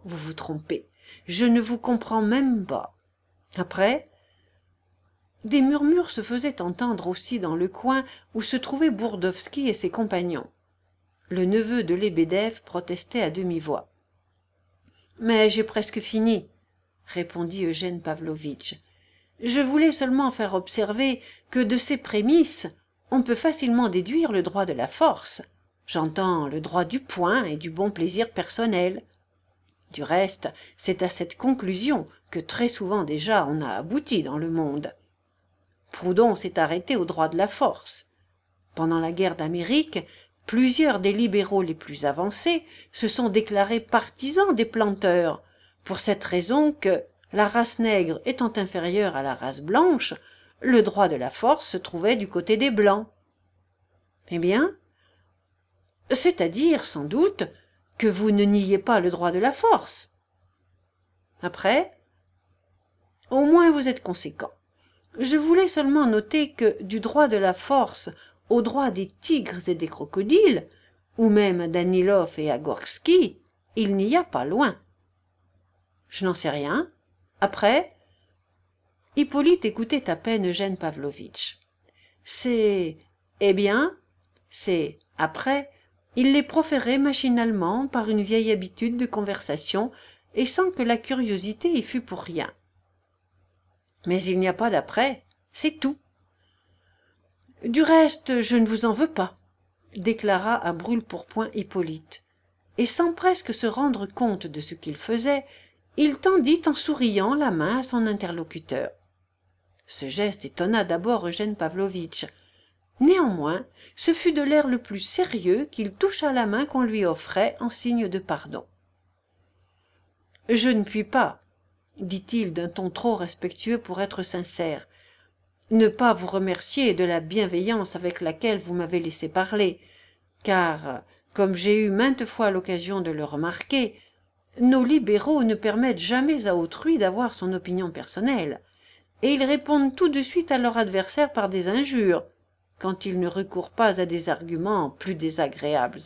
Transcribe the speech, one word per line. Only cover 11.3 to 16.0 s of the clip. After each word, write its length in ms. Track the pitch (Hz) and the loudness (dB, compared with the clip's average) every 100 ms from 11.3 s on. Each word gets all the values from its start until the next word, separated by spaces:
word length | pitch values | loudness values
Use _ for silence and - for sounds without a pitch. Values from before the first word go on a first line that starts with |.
| 180 180 | 0 2
neveu 360 | 214 220 240 | 2 2 -2
de 140 | 170 180 | 0 0
Lebedev 640 | 208 165 160 180 220 220 | 0 0 0 2 -2 -6
protestait 600 | - 175 175 175 - 240 | -10 -10 -8 -10 -6 -4
à 80 | 175 | -4
demi-voix. « 580 | 160 180 165 151 139 - _ _ _ _ _ _ _ _ _ _ _ _ - | -2 -4 -4 -4 -6 -6 _ _ _ _ _ _ _ _ _ _ _ _ -6
Mais 300 | 226 226 214 | 2 6 4
j'ai 140 | 214 | 4
presque 360 | 220 220 208 | -2 -2 -4
fini », 480 | 226 | -6